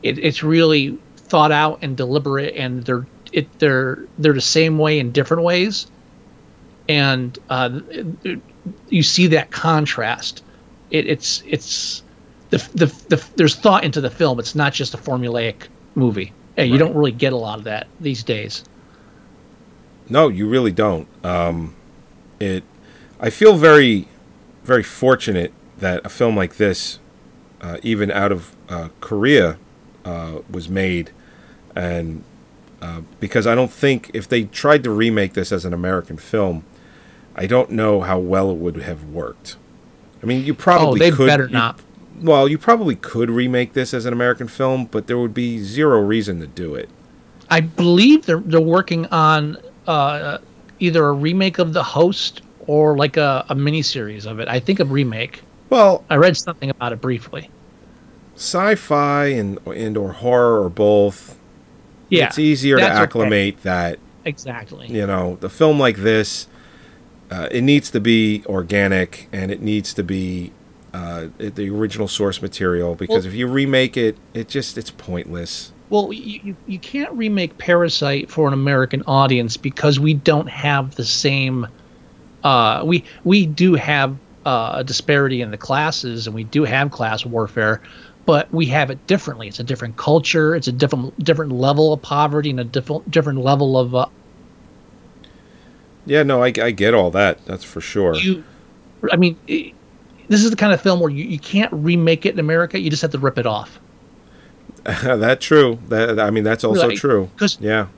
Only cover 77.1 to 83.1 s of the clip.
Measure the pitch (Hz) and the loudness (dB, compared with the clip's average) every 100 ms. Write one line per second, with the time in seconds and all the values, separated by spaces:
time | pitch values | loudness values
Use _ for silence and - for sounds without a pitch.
77.1 | 254 220 202 170 - - 175 170 - 147 | -4 -2 -2 -2 -6 2 2 4 0 -2
78.1 | 139 - - 151 135 135 139 127 139 - | -2 -4 0 0 2 2 2 0 -2 0
79.1 | 135 135 127 117 117 139 - 151 139 151 | 2 4 2 0 -6 -8 -2 0 2 2
80.1 | 151 165 151 156 - 143 143 135 - 117 | 2 2 2 0 -6 -2 -2 -4 -8 -6
81.1 | - 143 135 131 127 117 - - - - | -2 -2 -2 -2 -4 -6 -12 -20 -20 -20
82.1 | - - - 143 127 113 131 156 175 - | -20 -20 -4 2 4 4 0 0 -2 -2